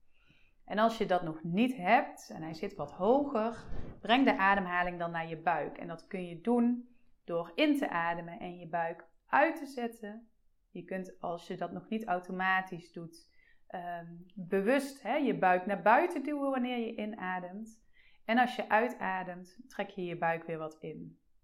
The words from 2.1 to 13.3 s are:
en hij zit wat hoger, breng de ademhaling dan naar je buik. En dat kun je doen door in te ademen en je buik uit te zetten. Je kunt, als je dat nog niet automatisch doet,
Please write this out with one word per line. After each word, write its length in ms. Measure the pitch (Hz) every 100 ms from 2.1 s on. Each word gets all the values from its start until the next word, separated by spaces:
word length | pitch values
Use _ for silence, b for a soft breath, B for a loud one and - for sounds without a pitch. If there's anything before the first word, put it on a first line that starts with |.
| - -
en 80 | 202
hij 120 | 160
zit 200 | 165 202
wat 180 | - 143
hoger, 720 | - 196 269 277 233 226 233 - B B B
breng 240 | 196 247
de 120 | 247 190
ademhaling 640 | 196 202 180 175 180 175
dan 120 | 170
naar 180 | 170 165
je 80 | 160
buik. 420 | 170 156 156 -
En 100 | 170
dat 180 | 165 -
kun 200 | 185 175
je 140 | 170
doen 480 | 226 240 240 240 240 b b -
door 280 | - 170 170
in 220 | - 302 277
te 120 | -
ademen 480 | 170 170 170 170 170
en 180 | 180 175
je 100 | 170
buik 360 | 170 165 170 - _ _
uit 300 | 254 320 320
te 100 | 277
zetten. 640 | - 233 226 208 220 - _ _ _ _
Je 140 | 180
kunt, 360 | 170 190 185 -
als 260 | 175 170 -
je 100 | 180
dat 160 | 175
nog 160 | 180 -
niet 160 | 220
automatisch 880 | 220 180 180 185 185 190 185 170 -
doet, 380 | 175 165 - -